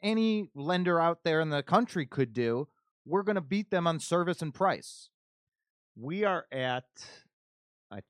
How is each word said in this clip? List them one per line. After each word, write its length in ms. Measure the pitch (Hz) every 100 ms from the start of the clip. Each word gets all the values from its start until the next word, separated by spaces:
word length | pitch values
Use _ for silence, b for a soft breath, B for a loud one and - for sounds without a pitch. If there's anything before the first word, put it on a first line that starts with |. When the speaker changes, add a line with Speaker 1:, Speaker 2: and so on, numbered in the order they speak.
Speaker 1:
any 480 | 202 220 220 214 180
lender 460 | 139 147 180 180 170
out 240 | 165 170
there 160 | 170 156
in 120 | 160
the 120 | 143
country 420 | 135 196 240 180 135
could 280 | - 123
do, 340 | 110 117 117 147 _ _ _ -
we're 180 | 185
gonna 180 | 202 202
beat 300 | 139 196 208
them 160 | 180 170
on 120 | 160
service 420 | - 170 175 170
and 120 | 160
price. 560 | - 190 110 - - - _ _ _ _ _ _ _ _ 110
Speaker 2:
We 280 | 127 185 208
are 200 | 175 -
at, 340 | 135 127 123 - - - - _ _ _ _ _ _ _
I 120 | 98 -